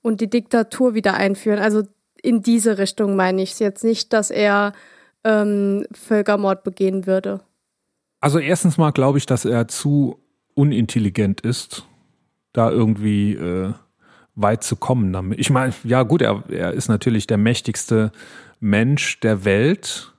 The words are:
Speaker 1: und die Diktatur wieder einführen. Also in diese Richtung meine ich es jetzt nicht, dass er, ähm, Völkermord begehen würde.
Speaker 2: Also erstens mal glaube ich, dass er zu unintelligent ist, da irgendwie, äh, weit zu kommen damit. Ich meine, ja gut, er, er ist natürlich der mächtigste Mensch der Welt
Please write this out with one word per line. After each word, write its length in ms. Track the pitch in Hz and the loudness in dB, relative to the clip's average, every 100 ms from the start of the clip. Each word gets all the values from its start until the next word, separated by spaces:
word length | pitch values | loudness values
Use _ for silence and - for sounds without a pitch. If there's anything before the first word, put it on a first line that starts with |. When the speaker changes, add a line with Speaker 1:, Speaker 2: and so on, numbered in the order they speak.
Speaker 1:
und 180 | 233 214 | -2 -2
die 80 | 220 | 0
Diktatur 640 | 240 226 233 220 - 254 | -2 0 0 0 0 0
wieder 200 | 220 202 | 2 0
einführen. 440 | 190 196 196 220 208 | 0 0 0 0 0
Also 260 | 214 208 202 _ _ _ | 2 0 -2 _ _ _
in 200 | - 233 | 0 0
diese 340 | 202 233 226 196 | 2 2 2 0
Richtung 400 | 196 - 202 196 | -2 -2 0 2
meine 240 | 185 190 | 2 0
ich 100 | 190 | -4
es 60 | - | -2
jetzt 240 | 208 196 | -2 0
nicht, 280 | 226 220 - | -2 -2 0
dass 180 | 226 208 | -2 0
er, 420 | - 208 202 202 202 - - _ _ | 0 2 2 0 -6 -20 -20 _ _
ähm, 640 | 220 214 208 202 202 202 - | 0 2 2 0 0 -2 -6
Völkermord 720 | - - 214 202 208 196 190 | -14 -2 0 2 0 0 -2
begehen 440 | - 185 190 190 185 | -6 -2 -2 -2 -2
würde. 340 | 190 196 196 _ _ _ _ _ _ _ _ | -2 -2 -10 _ _ _ _ _ _ _ _
Speaker 2:
Also 180 | 143 156 | -2 0
erstens 380 | 143 175 175 160 | 0 2 2 2
mal 140 | 151 | 2
glaube 260 | 139 135 139 | 2 2 0
ich, 80 | |
dass 220 | - 127 - | 0 -2 0
er 220 | 117 117 | 0 -2
zu 500 | - 147 147 135 - _ _ _ | -4 0 2 0 -4 _ _ _
unintelligent 840 | - 143 117 113 117 101 95 101 98 | 0 2 2 0 0 0 0 0 0
ist, 460 | 113 127 - - - _ _ _ _ _ _ | -2 -4 -8 -14 -16 _ _ _ _ _ _
da 180 | - 113 | 0 2
irgendwie, 600 | - 110 101 107 104 104 | 2 2 2 0 0 0
äh, 400 | 98 87 90 95 - _ _ _ _ _ - | -2 -4 -4 -4 -8 _ _ _ _ _ -2
weit 280 | 104 113 | 0 0
zu 100 | - | -4
kommen 380 | - - 127 98 | -4 -2 0 0
damit. 260 | 92 92 107 | -2 -4 -4
Ich 100 | - | 0
meine, 220 | 131 131 - | 0 0 -6
ja 180 | 117 127 | 0 2
gut, 180 | 120 170 | 2 2
er, 220 | - 101 - | 2 -2 -6
er 240 | 90 87 | -6 -4
ist 160 | - - | -4 0
natürlich 400 | 107 127 110 - | 0 2 0 0
der 80 | 104 | 2
mächtigste 720 | 110 120 - - - 110 107 - - - - _ | 2 0 -4 -6 0 0 0 -4 -20 -20 -20 _
Mensch 640 | 107 101 117 143 - - | 0 2 2 0 -2 -2
der 240 | 110 104 | 0 0
Welt 680 | 101 98 135 196 - - - | 2 2 2 0 -4 -10 -12